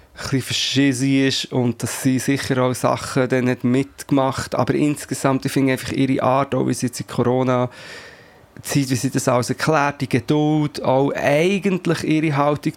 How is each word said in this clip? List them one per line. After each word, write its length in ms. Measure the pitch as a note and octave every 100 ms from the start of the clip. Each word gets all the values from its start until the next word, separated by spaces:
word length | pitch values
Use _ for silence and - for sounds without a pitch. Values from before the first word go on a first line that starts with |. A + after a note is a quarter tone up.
| - -
bisschen 260 | - C3+
verschissen 840 | - - - C3 C#3 A#2+ C#3 C3+ C3+
ist 180 | C3 -
und 300 | B2+ B2 A#2
dass 220 | A#2+ -
sie 160 | C3+ C3
sicher 420 | - C#3 - B2+
auch 120 | B2+ B2
Sachen 520 | B2+ B2 - D3 B2+
dann 160 | C3 B2
nicht 180 | B2
mitgemacht. 880 | B2 C3 C#3 - - C#3 C3 C3+ -
Aber 220 | - B2 C#3
insgesamt, 680 | D3 D3 - C3 C#3 C3 C#3+
ich 60 |
finde 200 | C#3+ C3+
einfach 200 | B2+ -
ihre 280 | - C3+ C3+
Art, 320 | A#2+ C3 C3+
auch 140 | C3 C3
wie 60 | B2
sie 100 | B2
jetzt 120 | -
in 80 | -
Corona-Zeit, 600 | - A#2+ B2+ B2+ B2 B2 - - - - - - - - - - D3 C3
wie 60 | B2+
sie 140 | C3+
das 180 | C3 -
alles 220 | B2 A#2+
erklärt, 520 | B2+ - D#3 C#3+ -
die 80 | C3+
Geduld, 760 | C3 - D3+ D3+ D#3 D3 -
auch 280 | B2+ C3 C#3 C#3+
eigentlich 880 | D2 D3 F3 G3 G3+ F3+ E3+ D#3+
ihre 320 | - D#3 D#3 C#3+
Haltung 380 | C#3+ D3 D#3